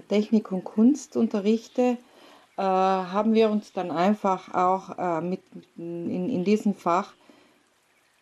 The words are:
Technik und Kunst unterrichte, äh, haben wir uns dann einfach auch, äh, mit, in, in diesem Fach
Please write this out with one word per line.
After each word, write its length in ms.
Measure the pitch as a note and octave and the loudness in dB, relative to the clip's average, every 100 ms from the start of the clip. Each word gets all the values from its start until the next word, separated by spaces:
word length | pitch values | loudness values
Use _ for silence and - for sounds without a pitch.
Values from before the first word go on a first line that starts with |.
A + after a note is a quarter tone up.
| - | -2
Technik 440 | G3+ G#3 A3 - | -2 2 0 0
und 120 | F#3 | -6
Kunst 540 | - - A#3 D4+ - A#3+ | -4 4 4 4 -2 -2
unterrichte, 800 | A3 G#3+ G3 A3+ - - B3 A#3+ - - - - _ - | -2 0 0 -2 -2 -2 0 -2 -8 -20 -20 -20 _ -4
äh, 60 | |
haben 720 | F#3+ F#3 F#3+ F#3+ F3+ G3 A3 | 0 2 2 0 -2 -2 2
wir 160 | A3 A3 | 4 4
uns 240 | G#3 - | 2 -4
dann 180 | G3 F3 | -8 -4
einfach 640 | D#3 F#3 G#3 G3 F#3 - | 0 2 2 0 -2 -2
auch, 440 | - F3+ F#3+ F#3 - | 0 2 0 -4 -6
äh, 240 | F3+ E3 | -4 -2
mit, 200 | F3 F#3 - F3 - - | -4 -6 -10 -20 -20 -14
in, 540 | E3+ E3+ E3+ F#3 F3+ | -10 -8 -6 -4 -4
in 140 | F3+ F3+ | -2 0
diesem 300 | G#3+ G#3+ F#3 | 0 0 -2
Fach 380 | F3 E3+ G3+ - _ _ _ _ _ _ _ _ _ _ | 0 0 -2 -14 _ _ _ _ _ _ _ _ _ _